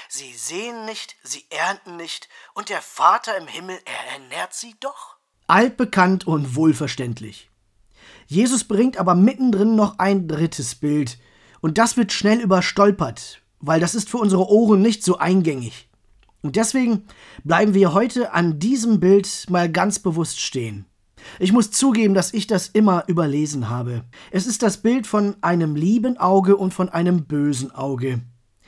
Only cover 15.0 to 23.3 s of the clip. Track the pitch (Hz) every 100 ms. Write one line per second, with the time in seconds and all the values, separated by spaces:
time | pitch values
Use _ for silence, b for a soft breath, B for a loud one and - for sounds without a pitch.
15 | 180 180 156 190 165 135 120 - _ _
16 | _ _ _ _ 147 160 226 262 240 208
17 | B B B B 147 170 214 196 185 175
18 | 240 247 226 170 175 151 202 262 233 208
19 | 180 202 196 - - 180 170 165 190 196
20 | 185 165 160 - - 131 113 101 95 _
21 | _ _ B B 185 240 214 - 269 220
22 | 214 196 170 220 - 196 - 214 214 180
23 | - 175 156